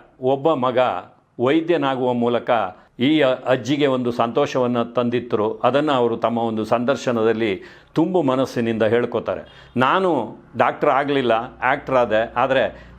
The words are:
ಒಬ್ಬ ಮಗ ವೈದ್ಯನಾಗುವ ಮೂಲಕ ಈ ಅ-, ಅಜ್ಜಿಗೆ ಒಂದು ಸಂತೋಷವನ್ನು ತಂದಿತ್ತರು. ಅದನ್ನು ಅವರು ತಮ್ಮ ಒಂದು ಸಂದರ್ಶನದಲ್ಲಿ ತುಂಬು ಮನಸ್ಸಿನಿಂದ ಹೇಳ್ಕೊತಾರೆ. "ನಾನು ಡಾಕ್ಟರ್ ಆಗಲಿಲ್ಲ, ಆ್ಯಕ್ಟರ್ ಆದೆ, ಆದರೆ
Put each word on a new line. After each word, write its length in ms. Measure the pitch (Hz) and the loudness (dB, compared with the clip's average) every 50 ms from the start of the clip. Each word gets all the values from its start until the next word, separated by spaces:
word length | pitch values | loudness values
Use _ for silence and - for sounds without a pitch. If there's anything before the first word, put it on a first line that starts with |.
| - - _ - | -12 -20 _ -4
ಒಬ್ಬ 320 | 127 127 139 139 135 165 156 | -2 0 0 2 2 0 2
ಮಗ 240 | 135 123 127 117 123 127 117 92 90 98 - - _ _ _ _ - | 2 0 0 2 2 2 2 0 -4 -8 -12 -18 _ _ _ _ -2
ವೈದ್ಯನಾಗುವ 760 | 120 131 151 165 160 165 175 156 139 135 135 127 127 123 123 | 0 2 2 2 2 0 0 0 0 0 -2 0 -2 -2 0
ಮೂಲಕ 380 | 123 120 120 120 113 - - 123 113 101 90 - - - _ _ - | 0 0 0 0 0 0 0 0 0 0 -4 -8 -12 -20 _ _ -2
ಈ 220 | 117 143 156 156 | 0 2 2 4
ಅ-, 220 | 143 131 127 123 - | 2 2 0 0 0
ಅಜ್ಜಿಗೆ 420 | 123 131 127 110 120 139 135 147 | 0 0 0 0 -2 -2 0 2
ಒಂದು 240 | 135 131 127 123 123 | 0 0 0 -2 -2
ಸಂತೋಷವನ್ನು 800 | 117 - 117 117 107 143 147 147 - 135 123 120 123 120 117 120 - | -2 0 -2 0 0 0 0 0 0 0 0 0 0 -2 -2 -2 -2
ತಂದಿತ್ತರು. 640 | 123 120 120 120 123 123 123 120 107 104 110 110 | -2 -2 0 -2 -4 -2 -2 -2 -2 0 -2 -2
ಅದನ್ನು 360 | - - 123 123 143 151 151 139 | -2 0 0 2 2 0 0 0
ಅವರು 240 | 127 120 117 113 | 2 0 0 0
ತಮ್ಮ 200 | 95 - 113 117 | 0 -2 0 0
ಒಂದು 280 | 117 117 113 110 110 110 | 0 -2 -2 -2 -2 -2
ಸಂದರ್ಶನದಲ್ಲಿ 960 | 110 123 120 123 120 139 120 - 135 120 113 110 113 110 110 113 107 95 - - - - - - _ - | 0 0 0 0 0 -2 -2 -2 -2 0 0 2 2 0 0 0 -2 -2 -4 -8 -14 -20 -20 -20 _ -2
ತುಂಬು 280 | 156 165 180 185 180 | 0 0 0 0 0
ಮನಸ್ಸಿನಿಂದ 640 | 151 131 127 131 131 123 - 127 113 113 113 107 110 | 0 0 0 0 -2 -2 -2 -2 -2 -2 0 2 2
ಹೇಳ್ಕೊತಾರೆ. 880 | 107 117 120 123 120 - 110 - - 92 82 - - - - - - - | 2 2 2 0 0 -2 -4 -4 -4 -4 -6 -8 -14 -20 -20 -18 -8 -2
"ನಾನು 580 | 123 127 135 165 190 196 180 160 131 107 110 - - - - - | 0 2 2 2 2 2 0 0 0 -2 -6 -10 -16 -20 -6 -2
ಡಾಕ್ಟರ್ 320 | 117 123 135 147 - 156 147 | 0 0 0 0 0 0 2
ಆಗಲಿಲ್ಲ, 420 | 131 131 147 139 143 139 127 117 110 113 120 127 - - | 2 2 2 0 0 0 2 2 0 0 -2 -6 -8 -4
ಆ್ಯಕ್ಟರ್ 340 | 117 127 139 139 - - 131 | -2 -2 -2 -2 -2 0 0
ಆದೆ, 380 | 127 120 104 107 107 113 117 - | 0 2 2 2 0 0 0 -2
ಆದರೆ 520 | 117 127 131 131 135 113 92 - - - - - | -2 0 2 2 2 0 0 -4 -8 -18 -14 -4